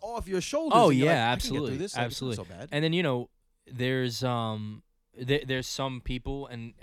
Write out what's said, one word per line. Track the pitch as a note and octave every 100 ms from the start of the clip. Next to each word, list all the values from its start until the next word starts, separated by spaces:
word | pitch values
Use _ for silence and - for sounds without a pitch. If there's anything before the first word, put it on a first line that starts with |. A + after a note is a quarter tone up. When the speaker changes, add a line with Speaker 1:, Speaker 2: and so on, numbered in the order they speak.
Speaker 1:
off | G#3+ A#3 F3+
your | F#3
shoulders, | - C#4+ D#4+ A3
Speaker 2:
Oh, | G#3
Speaker 1:
and | C3
you're | D3
Speaker 2:
yeah, | D#3 A#2
Speaker 1:
like, | B2
"I |
can |
get |
through | - C#3
Speaker 2:
absolutely. | C#3 C3+
Speaker 1:
this. | G3 B2+
Like, | A#2+
it's | -
not | C3
Speaker 2:
Absolutely. | A2
Speaker 1:
so | F2 F2+
bad." | C#3
Speaker 2:
And | D3
then, | D#3+
you | E3+
know, | E3 B2 - _ _ _ -
there's, | B2+ B2+ C3 B2+ A2+
um, | C3 A#2+ A2+ A2 G#2+ G#2+ - _ _ -
th-, | B2+ C#3+ C3
there's | C3 C3
some | - C3+ B2+
people, | - B2+ C3+ C#3 C3+
and, | A#2+ A#2 -